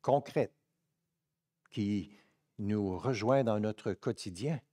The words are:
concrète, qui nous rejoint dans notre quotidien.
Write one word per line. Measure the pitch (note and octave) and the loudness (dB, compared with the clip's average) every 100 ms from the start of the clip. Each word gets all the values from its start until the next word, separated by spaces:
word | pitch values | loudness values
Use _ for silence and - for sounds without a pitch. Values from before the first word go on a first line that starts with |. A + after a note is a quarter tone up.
concrète, | - C#3 - D#3 A2+ _ _ _ _ _ _ _ _ _ _ _ _ | 4 2 2 -2 -2 _ _ _ _ _ _ _ _ _ _ _ _
qui | - G2+ G#2 F2 - _ _ _ - | -2 0 0 -2 -14 _ _ _ -6
nous | G2+ G#2+ G2 F2+ | -2 0 0 -2
rejoint | A#2+ A2+ G#2+ C3+ | -2 0 4 4
dans | A#2 G#2+ | 4 2
notre | G#2+ G#2+ A2 | 0 -2 -6
quotidien. | F#2+ - A2 G#2 F2 C3+ D#3 _ | -4 -4 -6 -8 -6 -4 -4 _